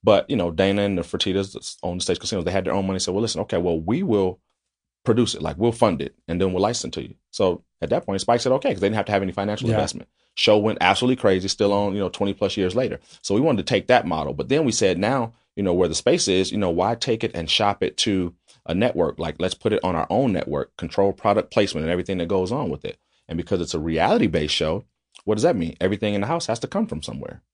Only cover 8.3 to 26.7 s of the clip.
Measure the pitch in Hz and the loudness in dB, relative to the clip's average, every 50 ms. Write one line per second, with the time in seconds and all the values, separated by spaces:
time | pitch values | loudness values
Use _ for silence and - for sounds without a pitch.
8.3 | 120 120 - 127 127 139 - - 127 95 98 101 110 107 98 - 104 98 98 95 | 2 2 4 2 0 2 2 -2 -2 2 0 0 2 0 0 2 0 0 0 0
9.3 | 87 - 98 104 104 107 131 113 110 107 104 - - - - _ _ _ _ _ | -4 -4 -4 -4 -4 -2 -2 0 0 0 0 -2 -4 -10 -14 _ _ _ _ _
10.3 | _ - - - 107 107 104 110 107 - 85 90 98 - 127 123 127 123 - 104 | _ 0 4 6 6 6 6 2 0 4 4 4 4 4 2 0 0 2 2 2
11.3 | 95 92 92 95 - - 104 101 101 101 104 101 98 104 98 90 - - 101 101 | 2 2 0 -4 -2 0 2 2 2 2 0 -2 -2 -2 -4 -4 -2 -2 -2 -2
12.3 | 95 - 104 95 - 107 95 92 92 120 135 - - - _ _ - - - - | 0 -2 -2 -2 0 0 0 0 2 0 -2 -2 -4 -8 _ _ -20 -14 -4 0
13.3 | 98 107 139 160 131 98 87 - 123 101 92 - 123 120 - 87 85 78 73 71 | 2 2 4 2 2 0 0 2 0 0 4 6 4 4 4 2 -2 -2 -2 -4
14.3 | 71 71 69 - 131 151 160 127 107 - 107 92 90 85 95 107 135 135 120 113 | -4 -6 -2 0 0 2 2 0 2 2 2 2 2 2 0 0 0 0 -2 -4
15.3 | - _ _ _ _ - 101 92 87 90 92 85 78 - - 117 151 175 - - | -8 _ _ _ _ -2 0 2 2 4 2 2 0 0 2 2 2 2 2 2
16.3 | 92 92 95 - - 107 101 90 85 85 90 104 117 113 - - 113 110 - 101 | 2 2 2 0 0 -2 0 0 0 2 0 0 0 -2 -2 -2 -2 -2 -2 -6
17.3 | - 85 82 80 - - 107 101 101 - 98 - - - - 117 101 95 90 85 | -4 -6 -4 -2 0 2 2 0 0 0 -2 -4 -2 -2 -2 0 0 0 -2 -2
18.3 | - _ _ _ - _ _ - 82 92 110 123 - - 85 78 - - 82 80 | -6 _ _ _ -20 _ _ -4 -2 0 0 0 2 0 0 0 -2 -4 -6 -6
19.3 | 76 _ 85 92 - _ - - 107 - - 92 90 80 - - 90 113 139 127 | -4 _ -4 -4 -4 _ -2 0 0 0 0 0 -2 -2 -2 0 0 0 2 2
20.3 | 95 85 - - 71 71 65 _ _ - - - - - 98 101 95 - - 104 | 0 -2 -2 -4 -4 -4 -6 _ _ -10 -10 -4 0 2 2 2 0 0 0 2
21.3 | 104 98 - - - - 104 90 - - 78 80 87 90 90 - 98 90 85 82 | 2 2 0 0 0 0 0 0 0 -4 -2 -2 -2 -2 -2 -4 -4 -4 -2 0
22.3 | 98 92 92 90 117 147 147 90 71 - - - - _ _ _ _ _ _ - | 0 0 0 -2 -2 -4 -4 -4 -6 -6 -8 -12 -12 _ _ _ _ _ _ -8
23.3 | 82 82 85 - 104 90 85 78 - 82 76 82 80 80 82 113 208 240 151 98 | -8 -8 -2 -2 -2 -2 -2 -2 -4 -4 -2 -2 0 2 2 2 4 4 2 2
24.3 | 78 80 76 76 - - - 78 82 104 - _ _ _ _ _ _ - _ 98 | 2 0 0 0 0 0 0 0 -2 -4 -6 _ _ _ _ _ _ -10 _ -2
25.3 | 107 104 123 175 156 101 82 82 - _ 90 95 104 101 113 104 104 101 98 117 | 0 2 2 2 2 2 -2 -4 -4 _ -2 0 0 0 -2 -2 -2 -2 -2 -2
26.3 | 165 170 - - 113 113 - 147 | -2 -4 -2 -4 -4 -4 -4 -6